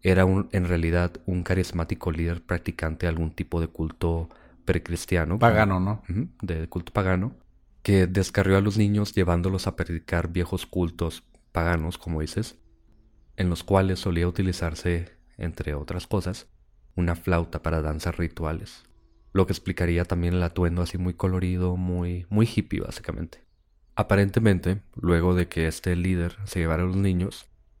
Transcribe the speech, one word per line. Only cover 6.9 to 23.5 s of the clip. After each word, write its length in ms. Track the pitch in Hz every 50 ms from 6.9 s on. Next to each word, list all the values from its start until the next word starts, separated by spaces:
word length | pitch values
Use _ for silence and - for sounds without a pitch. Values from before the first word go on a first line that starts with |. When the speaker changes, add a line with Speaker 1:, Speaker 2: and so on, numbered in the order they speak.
| -
Speaker 1:
pagano, 400 | - 98 92 92 90 92 127 - - _ _ _ _ _ _ _ _
que 240 | _ - 101 95 92
descarrió 520 | 87 92 98 95 - - - 98 92 95 95
a 40 |
los 160 | 101 104 95 107
niños 360 | 107 101 104 104 104 101 -
llevándolos 520 | - 95 85 87 85 87 92 95 92 -
a 100 | 101 92
practicar 560 | - 92 - 85 82 - - - 87 85 82
viejos 360 | 85 90 87 - - 87 - -
cultos 560 | - 92 90 82 82 - 87 82 78 - _ _ _ _ _ _
paganos, 460 | _ - 82 85 87 82 78 80 - -
como 240 | - - 82 78
dices, 380 | 78 78 - - 110 - - _ _ _ _ _ _ _ _ _ _ _ _ _ _ _ -
en 140 | - 95 90
los 140 | 87 80 -
cuales 340 | - 101 95 95 95 92 87
solía 280 | - 101 87 85 85 87
utilizarse, 920 | 87 - 98 92 87 - - 85 80 - - 90 87 85 85 - - _ _ _ _ -
entre 360 | - 85 82 - - - 76
otras 320 | 71 76 - 87 90 -
cosas, 440 | - - 101 87 87 95 - - - - - _ _ _ _ _ - -
una 200 | - 90 87 85
flauta 480 | 85 - - 90 85 85 - - 80 -
para 180 | 82 80 80
danzas 340 | 76 78 78 76 - 85 82
rituales, 680 | - 87 80 - - 85 78 80 82 - - - - - _ - - _ _ _ _ _ - -
lo 140 | 95 92 -
que 60 | 92
explicaría 520 | - - - 92 - 90 85 85 85 87
también 300 | - - 87 87 87 87
el 80 | 90 87
atuendo 400 | 85 - - 90 85 85 87 90
así 160 | 85 - 82
muy 160 | 90 90 87
colorido, 640 | - - 95 92 92 90 90 92 90 90 90 90 90
muy, 500 | 92 90 90 87 87 87 90 90 90 -
muy 180 | 104 107 110 117 -
hippie 280 | - - - - -
básicamente. 640 | - - - - - - 80 - 78 80 - - _ _